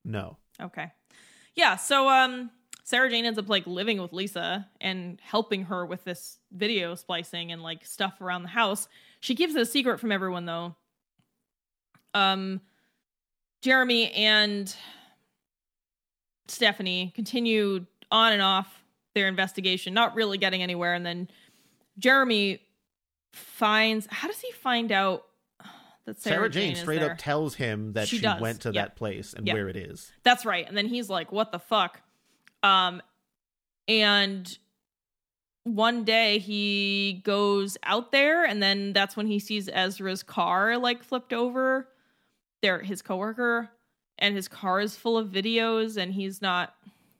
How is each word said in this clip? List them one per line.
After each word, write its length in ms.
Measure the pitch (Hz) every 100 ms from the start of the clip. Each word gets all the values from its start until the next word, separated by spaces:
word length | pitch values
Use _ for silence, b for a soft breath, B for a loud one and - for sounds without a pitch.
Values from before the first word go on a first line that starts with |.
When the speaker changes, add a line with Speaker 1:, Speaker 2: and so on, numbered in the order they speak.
Speaker 1:
No. 340 | - 107 92 - _ -
Speaker 2:
Okay. 320 | - - 160 _ _ b b b b -
Yeah, 200 | 302 190
so, 340 | - 277 269
um, 400 | 262 254 254 247 - _ - -
Sarah 240 | 247 262
Jane 140 | 233 233
ends 140 | 214
up, 80 | 202
like, 180 | 202 185
living 360 | 180 208 208
with 100 | 180
Lisa 560 | 180 196 175 170 190 196 -
and 400 | 190 185 180 175
helping 420 | - 214 226 196 180
her 200 | 180 175
with 180 | 185
this 360 | - 175 - - _
video 440 | 180 208 220 170 175
splicing 560 | - 175 170 175 170
and, 120 | 165
like, 220 | 165 165 -
stuff 340 | - 190 -
around 240 | 185 180
the 60 | 175
house. 400 | 233 214 208 - b b b
She 140 | - 254
keeps 200 | 349 302
it 60 |
a 40 | 233
secret 340 | 285 247 -
from 100 | 233
everyone, 340 | 196 190 180 175
though. 300 | 165 175 165 _ _ _ _ _ _ _ _ _ _ _ _ _
Um, 460 | 202 196 190 190 190 - _ _ _ _ _ _ _ _ _
Jeremy 500 | 262 262 247 233 226
and 640 | - 214 214 208 202 196 - B B B B B _ _ _ _ _ _ _ _ _ _ _ -
Stephanie 640 | - 220 202 185 180 180 202
continue 720 | 208 254 233 220 202 190 180 _ -
on 220 | 220 226
and 80 | 208
off 420 | 190 190 190 - _ _ _ 208
their 120 | 196
investigation, 640 | 190 190 - 185 185 180
not 220 | 196 233 220
really 220 | 214 196
getting 240 | 190 185
anywhere. 300 | 180 175 175
And 120 | 175 175
then 240 | 175 180 b b b b b _ -
Jeremy 640 | 254 269 262 220 202 190 _ _ _ _ _ _ _
finds, 760 | - - - 214 214 220 220 208
how 180 | - 320
does 120 | 415
he 100 | 508
find 400 | - 262 240 233
out 340 | 196 196 185 - _ _ _ B B B B -
that 140 | -
Sarah 160 | 220 165
Speaker 1:
Sarah 140 | 214
Jane 120 | 151
Speaker 2:
Jane 80 | 196
is 60 | 175
Speaker 1:
straight 200 | 170 160
Speaker 2:
there? 120 | 151
Speaker 1:
up 40 | 170
tells 380 | - 151 156 -
him 380 | 123 107 107
that 140 | 107 107
Speaker 2:
She 100 | 233
Speaker 1:
she 40 |
Speaker 2:
does. 180 | 214 190
Speaker 1:
went 200 | 113 107
to 80 | 120
Speaker 2:
Yep. 20 | 104
Speaker 1:
that 200 | 101 -
place 380 | 110 101 104
and 140 | - 107
Speaker 2:
Yep. 60 |
Speaker 1:
where 160 | 110 98
it 80 | 101
is. 340 | 92 - - _
Speaker 2:
That's 220 | 247 247 233
right. 220 | 180 -
And 80 | 202
then 100 | 214
he's 220 | 240 208
like, 220 | 185 160
"What 200 | 202 220
the 60 | 175
fuck?" 420 | - 214 180 - _ _ _ _ _ _
Um, 400 | 202 190 185 180 - _ _ _ _ _ _ _ -
and 720 | 220 214 202 196 196 180 - _ _ _ _ _ _ _ _ _ _
one 400 | 240 208 226 240
day 360 | 214 226 226 208
he 840 | 190 208 208 202 202 196 196 185
goes 540 | - 202 202 202 196 -
out 280 | - 208 240
there, 320 | 277 285 330 320
and 160 | 208
then 300 | 196 196 202
that's 240 | 196 196 -
when 120 | 214
he 120 | 208
sees 300 | 202 214 196
Ezra's 520 | - 185 196 190 190
car, 540 | - - 175 180 208 240
like, 260 | 247 240
flipped 280 | - 254 247
over. 540 | 240 247 247 262 262 269 _ _ _ _ _ _ _
There, 180 | 202 180
his 200 | 190 185
coworker, 680 | - 185 208 226 240 233 226 _ _ _ _ -
and 180 | 202 202
his 120 | 190
car 300 | - 196 185
is 140 | 208 -
full 200 | 233 226
of 120 | 214
videos, 680 | 190 208 226 226 220 220 214
and 160 | 180
he's 280 | 196 196 190
not 340 | 196 180 - - - b b b